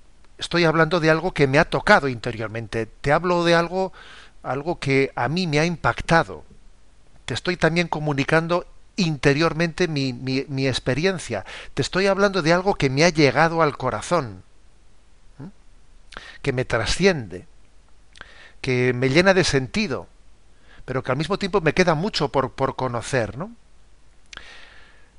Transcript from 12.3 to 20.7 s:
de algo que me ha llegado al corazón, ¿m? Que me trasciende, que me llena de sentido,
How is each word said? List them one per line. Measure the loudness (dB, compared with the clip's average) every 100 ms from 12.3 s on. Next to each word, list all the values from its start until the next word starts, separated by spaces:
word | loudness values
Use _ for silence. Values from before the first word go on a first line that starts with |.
| 2
de | 2
algo | 2 2 0
que | 0
me | 4
ha | 2
llegado | 6 4 6 2 4
al | 0 0
corazón, | -4 -4 -2 -2 -2 -12 -20 -20 -20 -20 -20 -20 -20 -20 -20 -18
¿m? | -18 -18 -20 -20 -20 -20 -20 -20 -18 -8
Que | -6
me | -4 -2
trasciende, | -2 -2 2 2 2 -4 -12 -16 -20 -20 -20 -20 -20 -20 -20 -20 -20 -20 -12
que | -4 0 0
me | 0 2
llena | 4 4
de | 4
sentido, | 2 0 -2 -4 -4 -6 -10 -20 -20 -20 -20 -20 -20